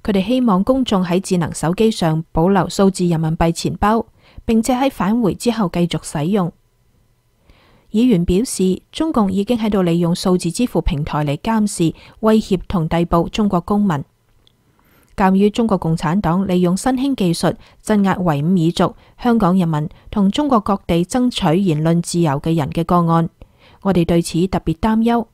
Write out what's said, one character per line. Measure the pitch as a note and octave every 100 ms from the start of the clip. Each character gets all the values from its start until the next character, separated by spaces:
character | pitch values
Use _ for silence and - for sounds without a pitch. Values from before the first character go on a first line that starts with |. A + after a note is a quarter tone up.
佢 | -
哋 | G3
希 | F#3+ B3+
望 | B3 G#3+
公 | G3+ C4
眾 | B3+ F#3+
喺 | F3+ F3+
智 | - F3
能 | D#3+
手 | E3 D3+
機 | F#3 A3
上 | A3 E3 D#3 -
保 | D#3+ E3+
留 | G3 E3+
數 | - G3
字 | F#3+
人 | F3+ D#3+
民 | D#3+ E3
幣 | E3+
錢 | E3+ E3
包， | E3+ G#3 A3+ - _ _ -
並 | - A3+
且 | A3+
喺 | B3 C#4
返 | - F#3 A#3
回 | G#3
之 | E3+ A#3+
後 | A3 F3
繼 | F3
續 | E3+ -
使 | - D#3+ D#3
用。 | G#3 F3 _ _ _ _ _ _ _ _ _ _ _ _ _ _
議 | G#3+
員 | B3+ F3+
表 | F3 F3+
示， | C4 - F#3 - _
中 | - D#4+
共 | C4+ G3
已 | F#3+
經 | G3+ A#3+
喺 | G#3+
度 | G#3
利 | F3 E3+
用 | E3+
數 | F3+ F#3+ F3+
字 | E3+
支 | E3+ A#3+
付 | F3+
平 | - C#3+
台 | D#3 D3
嚟 | F#3 F#3+
監 | A3+ A3
視、 | G#3 - D#3+ - - -
威 | A3 A3
脅 | - F3+ -
同 | F#3 D#3+
逮 | E3+
捕 | F3 E3+ E3
中 | - G#3
國 | F3
公 | - G#3
民。 | G#3 C#3+ - _ _ _ _ _ _ _ _ _ _ -
鑒 | F#3+
於 | F#3+ G#3
中 | G#3
國 | A3+
共 | F#3 E3 E3
產 | D#3 F3+
黨 | D#3+ F3 G3
利 | F3+
用 | F3 F#3+
新 | B3+
興 | B3+ C#4
技 | C4 F#3
術 | E3+ E3+ - - _
鎮 | - G#3
壓 | F#3+ F3+
維 | F3 C#3+
吾 | D#3 F#3+
爾 | D#3+
族、 | - F3+ - - -
香 | B3 A#3
港 | F3+ F#3
人 | E3
民 | D3+ D3+ - -
同 | G#3+ G3
中 | B3 D4
國 | A#3+
各 | - G3
地 | - E3+
爭 | F3+ B3+ B3
取 | - F3 E3+
言 | G3 D3+
論 | D#3+ E3+
自 | - E3+
由 | E3+ C#3
嘅 | E3
人 | E3 D3+
嘅 | E3
個 | E3 F3+ E3
案， | E3 E3 _ - _ - -
我 | G3
哋 | F3+
對 | E3+ E3+
此 | E3+ D#3+
特 | F#3 F3
別 | -
擔 | D#3+ A3 A3
憂。 | A3+ A#3 A3+